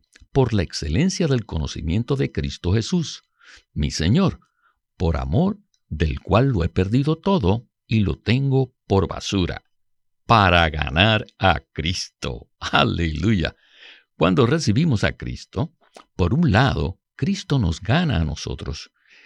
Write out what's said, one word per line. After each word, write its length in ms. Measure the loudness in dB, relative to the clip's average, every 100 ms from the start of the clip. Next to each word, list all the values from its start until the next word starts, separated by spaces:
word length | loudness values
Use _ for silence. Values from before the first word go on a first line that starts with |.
| _ _ _
por 200 | 0 2
la 120 | 2
excelencia 640 | -2 -4 -4 0 0 0 0
del 180 | -2 -2
conocimiento 720 | -4 -4 -6 -2 -2 -2 -2
de 160 | -4
Cristo 400 | -4 -6 -4 -2
Jesús, 500 | 0 0 -2 -4 -8 _ _ -20 -20 _
mi 200 | -4 -4
Señor, 480 | 0 2 2 2 -2 _ _ _ _ _ -4
por 200 | -2 -2
amor 440 | 0 0 0 -2 _ _ -10
del 300 | -2 -2 -2
cual 300 | 0 2 2
lo 160 | 2
he 40 | 0
perdido 460 | 0 0 2 0
todo 540 | -2 0 0 2 0 -4 _ -4
y 140 | 0
lo 180 | 0 -2
tengo 560 | 0 0 2 0 -2 _ -2
por 180 | 0 0
basura, 560 | -4 -4 -2 -2 -4 _ _ _ _ _ _ 2
para 420 | 4 6 4 2
ganar 540 | 0 -4 0 2 2 -4 -2
a 220 | 0 0 -2
Cristo". 800 | -8 -6 -6 -8 _ -10 -10 -14 -14
Aleluya. 960 | -4 0 0 0 -2 -2 0 0 -2 -6 _ _ -20 -20 _ -2
Cuando 280 | 2 4
recibimos 600 | 2 2 0 0 2 0
a 80 | -2
Cristo, 600 | -4 -10 -12 -10 -6 -6 _ _ -20 _ -2
por 180 | 0
un 160 | 2 2
lado, 500 | 4 2 0 -4 -6 _
Cristo 460 | -8 -6 -4 -2 0
nos 200 | 0 -2
gana 360 | -2 0 0 0
a 80 |
nosotros. 680 | -2 -4 -8 -8 -8 -10 -12 _ _ _